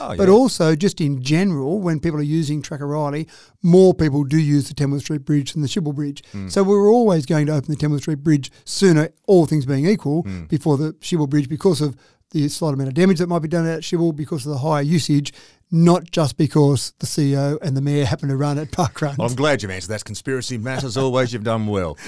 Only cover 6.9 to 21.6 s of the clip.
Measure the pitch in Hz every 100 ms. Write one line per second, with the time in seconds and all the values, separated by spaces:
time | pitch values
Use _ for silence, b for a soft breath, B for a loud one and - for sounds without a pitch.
6.9 | 240 226 165 135 156 147 151 135 147 151
7.9 | 147 147 147 147 147 127 b - - 196
8.9 | 156 156 - - 190 151 156 131 135 160
9.9 | 214 139 156 101 92 80 151 160 139 156
10.9 | 156 - 175 139 147 131 156 196 139 147
11.9 | - b b _ 160 143 - 160 135 135
12.9 | 135 190 170 175 170 156 170 165 160 -
13.9 | 175 170 147 139 160 135 143 151 151 143
14.9 | 170 - 147 143 B B B _ 165 170
15.9 | 175 - - 147 - 156 156 143 135 -
16.9 | - - - 143 139 143 151 170 135 143
17.9 | 143 139 - 143 135 147 147 156 - 170
18.9 | - 147 139 120 123 151 135 101 92 90
19.9 | 107 - 104 - 131 - 123 117 131 131
20.9 | 110 135 127 120 117 107 113